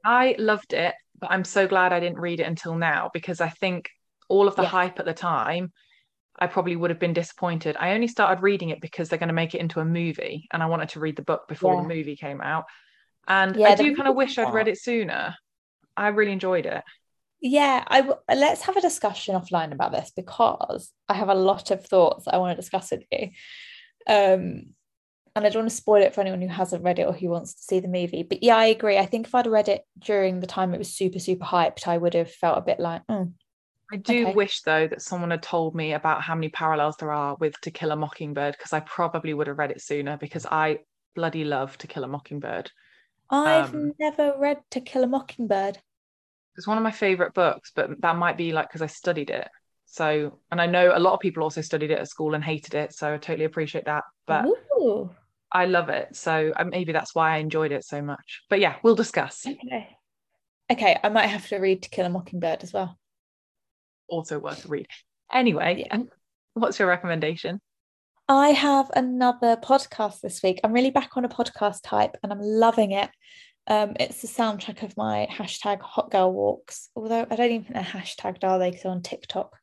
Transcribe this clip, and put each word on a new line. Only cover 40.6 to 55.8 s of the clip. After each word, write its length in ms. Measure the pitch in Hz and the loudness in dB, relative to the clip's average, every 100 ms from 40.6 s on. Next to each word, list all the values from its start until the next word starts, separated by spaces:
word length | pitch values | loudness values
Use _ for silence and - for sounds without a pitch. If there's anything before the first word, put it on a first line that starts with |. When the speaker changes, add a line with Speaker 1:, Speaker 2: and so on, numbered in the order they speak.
| 156 151 _ _ _ | 0 -2 _ _ _
Speaker 1:
bloody 300 | - 165 160 | -6 -4 -2
love 340 | 151 143 135 - | -2 -2 -4 -8
To 100 | - | -14
Kill 160 | - | -10
a 40 | 131 | -8
Mockingbird. 640 | 143 - 147 139 87 - _ _ _ _ _ _ | -10 -10 -10 -8 -8 -10 _ _ _ _ _ _
Speaker 2:
I've 420 | 277 302 320 269 302 | 0 4 4 2 -4
Speaker 1:
Um, 180 | 294 294 | -6 -2
Speaker 2:
never 360 | 302 302 294 269 | -4 0 0 2
read 200 | 285 285 _ | -2 -2 _
To 100 | 254 | -10
Kill 220 | 254 262 | -4 -2
a 40 | 254 | 0
Mockingbird. 720 | 269 262 - 226 196 196 196 _ _ _ _ _ _ _ - | 0 -4 -8 -2 0 0 -6 _ _ _ _ _ _ _ -12
Speaker 1:
It's 80 | 202 | -2
one 100 | 220 | 0
of 60 | |
my 80 | 220 | 0
favourite 440 | 214 202 185 180 - | 0 0 2 0 2
books, 360 | 170 - - | 2 0 -6
but 280 | - - 156 | -4 -4 0
that 140 | 170 170 | 0 2
might 180 | 175 170 | 0 -2
be, 140 | 170 | -2
like, 160 | 160 - | -2 -4
'cause 120 | 160 | -6
I 60 | 156 | -8
studied 420 | - 180 156 143 | -4 -4 -2 -4
it. 180 | - - _ _ _ _ | -6 -8 _ _ _ _
So, 540 | - 160 151 147 - _ | -4 0 0 -2 -8 _
and 80 | 175 | -2
I 60 | 170 | 2
know 300 | 180 180 175 | 6 6 6
a 40 | |
lot 140 | 185 | 4
of 60 | - | 2
people 240 | 190 160 | -2 -2
also 180 | 156 160 | -4 -4
studied 300 | 156 160 151 | -4 -4 -2
it 80 | 147 | -2
at 80 | - | -4
school 240 | - 156 | -4 -4
and 100 | 151 | -2
hated 300 | 151 156 - | -4 -6 -4
it, 200 | 151 151 | -6 -6
so 200 | - 151 | -6 -6
I 40 | 151 | -6
totally 280 | - 156 156 | -6 -4 -4
appreciate 400 | 160 151 - - | -4 -6 -6 -4
that. 180 | 151 - _ - | -6 -6 _ -2
But 200 | 160 269 | 0 2
Speaker 2:
Ooh. 720 | 494 - 539 269 208 190 - _ _ _ | -2 0 0 2 0 -6 -14 _ _ _
Speaker 1:
I 140 | 180 180 | 0 4
love 240 | 175 | 2